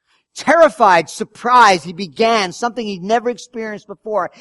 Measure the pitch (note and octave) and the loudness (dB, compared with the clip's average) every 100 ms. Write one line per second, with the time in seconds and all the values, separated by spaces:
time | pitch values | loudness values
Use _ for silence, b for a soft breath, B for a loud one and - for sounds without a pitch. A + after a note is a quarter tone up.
0 | _ _ _ - - E4 C#4+ - G#3+ E3+ | _ _ _ -8 0 4 4 4 4 4
1 | D#3+ - G#3+ - A#3 B3 G#3+ F#3 D#3+ F3 | 0 -8 -12 -8 0 4 6 4 -2 -12
2 | F#3+ C3 A3+ A3+ F#3 - A#3+ B3 G#3+ F#3+ | -12 -2 0 0 -2 -6 -8 -6 -8 -8
3 | F#3+ A#3 A#3 G#3+ - A#3 A3 G#3 - G3 | -2 -2 -2 -8 -12 -12 -12 -12 -16 -18
4 | A3 G#3 E3 B | -6 -4 -4 B